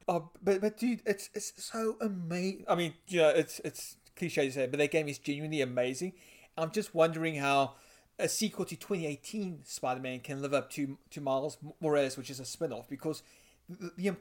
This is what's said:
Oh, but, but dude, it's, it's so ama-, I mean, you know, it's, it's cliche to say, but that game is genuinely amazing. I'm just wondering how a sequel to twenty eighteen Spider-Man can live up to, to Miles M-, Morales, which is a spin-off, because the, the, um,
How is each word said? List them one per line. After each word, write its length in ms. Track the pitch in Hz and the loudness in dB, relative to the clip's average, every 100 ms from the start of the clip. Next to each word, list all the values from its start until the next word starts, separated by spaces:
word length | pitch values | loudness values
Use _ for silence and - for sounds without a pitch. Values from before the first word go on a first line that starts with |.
| - | -2
Oh, 220 | 170 160 - | -2 -2 -2
but, 200 | 185 190 | 2 4
but 180 | 208 208 | 2 0
dude, 240 | 240 233 | 0 0
it's, 260 | - 202 - | 0 -2 -2
it's 180 | - - - | -8 -8 -10
so 340 | - 226 220 220 | -8 -2 -2 0
ama-, 640 | 226 190 165 175 185 196 - | -2 -2 -4 -2 -2 -2 0
I 60 | 175 | 2
mean, 180 | 170 - - | 2 -2 -2
you 100 | 180 | 6
know, 100 | 156 | 6
it's, 300 | 139 143 - | 6 2 -2
it's 320 | 156 - - - - | -8 -8 -12 -16 -20
cliche 320 | - 175 - 139 | -6 -2 2 0
to 60 | |
say, 140 | 131 127 | 2 0
but 100 | 143 | 2
that 140 | 147 | 2
game 160 | 160 151 | 2 0
is 100 | 139 | -4
genuinely 420 | - 143 156 156 | -4 -4 -2 0
amazing. 520 | 127 123 127 131 185 - - - - - | 0 2 0 0 -6 -6 -20 -20 -16 -4
I'm 140 | 160 | -2
just 240 | 208 202 | -2 -2
wondering 400 | 165 165 160 165 | 4 4 6 -2
how 400 | 151 139 139 135 - - - _ - | 0 4 4 4 -2 -20 -20 _ -2
a 100 | 170 | -2
sequel 360 | - 214 - 180 | 2 -2 -2 -6
to 100 | 165 | -6
twenty 280 | - 196 | -4 -4
eighteen 560 | 160 143 - 220 190 160 | -2 -6 -8 -6 -6 -8
Spider-Man 560 | 135 - 131 127 131 127 | -12 -6 -4 -2 -4 -6
can 200 | 120 139 | -6 -6
live 140 | 139 | 0
up 160 | 139 - | 0 0
to, 260 | - 139 139 _ | -4 -4 -6 _
to 100 | - | -8
Miles 380 | 143 135 147 - | -2 0 0 -6
M-, 100 | 147 - | -16 -4
Morales, 360 | 160 147 135 131 | 2 4 4 0
which 140 | 123 | -8
is 80 | 131 | -10
a 60 | |
spin-off, 440 | 127 - 160 113 - | -10 -6 -4 -4 -8
because 360 | 139 156 151 - - _ _ _ | -6 -4 -4 -8 -20 _ _ _
the, 220 | 175 175 175 | -12 -10 -4
the, 120 | 190 | -2
um, 80 | 180 | -2